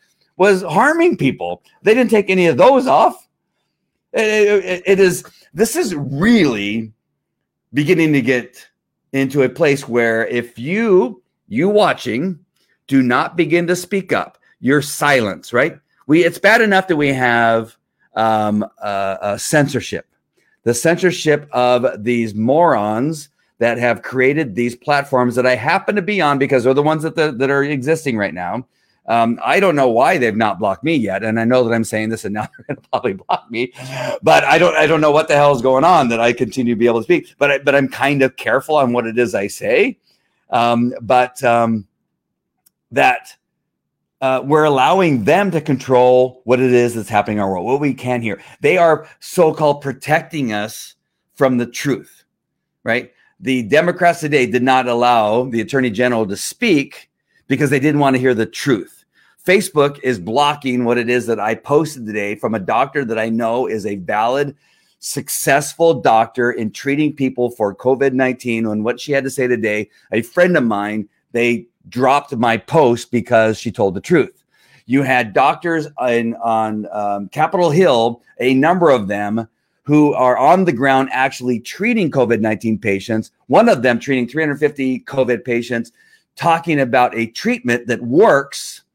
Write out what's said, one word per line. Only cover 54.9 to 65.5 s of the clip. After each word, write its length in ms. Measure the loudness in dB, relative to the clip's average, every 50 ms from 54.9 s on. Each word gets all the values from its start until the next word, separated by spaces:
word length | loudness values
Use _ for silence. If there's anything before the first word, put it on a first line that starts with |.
| 0 2 2 4 4 4 2 2 2 0 -2
the 160 | -2 -4 -6
Attorney 300 | -4 -2 -2 -2 -2 -2
General 360 | 0 0 0 0 0 0 -2 -4
to 100 | -6 -8
speak 720 | -10 -10 -8 -4 0 2 2 2 0 -2 -8 -20 -20 _ _ _ _ _ _ _ _ -4
because 220 | -2 0 0 0
they 100 | 0 0
didn't 200 | 2 2 2 2
want 160 | 2 2 2
to 40 | 2
hear 140 | 2 2 2
the 120 | 0 -2
truth. 580 | -4 -6 -6 -2 0 0 -2 -2 -6 -18 _ _ _ _ _ _ _ _ _ -2
Facebook 540 | 0 0 0 0 0 0 0 0 0 -2 -4
is 160 | -4 -4 -4 -4
blocking 680 | -4 -4 0 0 0 0 -2 -4 -4 -4 -2 -2 0
what 120 | 0 0 0
it 120 | 0 0
is 180 | -2 -2 -2 -2
that 120 | -4 -2
I 160 | -2 -4 -4
posted 500 | -6 -2 0 0 0 0 -2 -6 -10 -10
today 300 | -8 -6 -6 -6 -6 -6
from 200 | -6 -4 -4 -4
a 40 | -4
doctor 440 | -4 -2 -2 -2 -2 -2 -4 -6 -6
that 140 | -4 -4 -4
I 100 | -4 -2
know 380 | -2 -2 -2 -2 -2 -2 -2 -4
is 180 | -4 -6 -6
a 120 | -6 -8 -8
valid, 580 | -6 -4 -2 -2 0 0 0 -2 -2 -4 -6 _ _ _ _ _ _ _ _ _
successful 1000 | -14 -12 -10 -10 -8 -8 -8 -6 -2 0